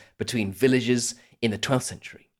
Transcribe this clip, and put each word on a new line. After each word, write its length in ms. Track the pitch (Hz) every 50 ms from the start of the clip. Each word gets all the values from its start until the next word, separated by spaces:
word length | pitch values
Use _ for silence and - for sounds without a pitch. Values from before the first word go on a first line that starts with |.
| - - _ _
between 340 | 107 - 123 120 104 98
villages 640 | 95 - 127 131 127 127 113 117 123 120 117 - - - - _ _ _
in 100 | - 113
the 60 | 104 98
twelfth 280 | - - 135 127 -
century 440 | - 92 - - - - - - _ _ _